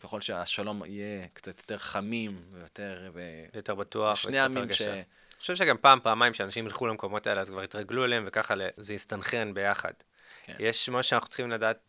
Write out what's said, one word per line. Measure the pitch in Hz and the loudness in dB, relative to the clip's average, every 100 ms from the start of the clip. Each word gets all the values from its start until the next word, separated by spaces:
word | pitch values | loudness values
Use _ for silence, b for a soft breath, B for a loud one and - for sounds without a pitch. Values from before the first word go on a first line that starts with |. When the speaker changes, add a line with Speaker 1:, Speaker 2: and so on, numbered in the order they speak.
Speaker 1:
ככל | 98 104 | -10 -6
שהשלום | - 90 87 - 104 104 82 | -4 -4 -2 -2 -2 -6 -8
יהיה | 101 104 101 92 | -8 -8 -8 -10
קצת | - - 90 | -14 -14 -12
יותר | - 104 | -8 -8
חמים | - 101 104 117 110 92 87 | -4 -4 -2 -2 -4 -8 -14
ויותר... | 90 82 - 101 92 92 | -18 -16 -12 -10 -10 -12
ו-, | 85 87 80 80 | -12 -12 -12 -14
Speaker 2:
יותר | 110 104 | -10 -6
בטוח | 98 101 110 107 104 | -4 -4 0 2 2
Speaker 1:
שני | - 135 | 2 2
Speaker 2:
וקצת | |
Speaker 1:
עמים | 135 127 | 2 2
Speaker 2:
הרגשה. | 120 - | 0 0
Speaker 1:
ש- | 104 | 0
Speaker 2:
אני | 98 92 b b b | -4 -8 b b b
חושב | - 180 | -4 2
שגם | 165 117 | 4 8
פעם, | 139 131 | 10 8
פעמיים | 113 110 120 | 6 4 4
שאנשים | 113 98 113 110 | 4 -4 -4 -6
ילכו | 95 120 | -2 -2
למקומות | 110 98 104 113 | -2 -4 -2 0
האלה, | 101 | 0
אז | 95 | -2
כבר | 95 | -6
יתרגלו | 95 104 101 120 | -8 -8 -4 0
אליהם, | 123 120 98 | 2 2 0
וככה | 110 - | 0 2
ל-, | 98 95 - | 0 -2 -6
זה | 101 | -8
יסתנכרן | 101 - 104 - 120 107 | -8 -6 -4 0 0 0
ביחד. | 95 101 98 - - _ B B B | 0 0 0 -2 -8 _ B B B
Speaker 1:
כן. | B - | B -2
Speaker 2:
יש | 110 113 - | 0 2 0
מה | 123 | 0
שאנחנו | 127 120 - | 2 2 0
צריכים | - 120 | -4 -4
לדעת, | 113 110 113 | 0 0 0